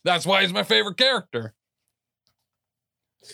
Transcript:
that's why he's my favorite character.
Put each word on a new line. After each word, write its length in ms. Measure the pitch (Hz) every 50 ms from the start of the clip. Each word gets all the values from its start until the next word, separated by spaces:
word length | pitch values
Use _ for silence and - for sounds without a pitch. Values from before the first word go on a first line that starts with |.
| _
that's 220 | 175 180 170 -
why 160 | 170 196 190
he's 100 | 196 185
my 120 | 180 208 196
favorite 340 | - 226 214 214 202 180 -
character. 560 | 254 269 262 220 - - - 120 113 110 - _ _ _ _ _ _ _ _ _ _ _ _ _ _ _ _ _ _ _ _ _ _ _ _ _ _ _ _ _ _ _ _ _ _ -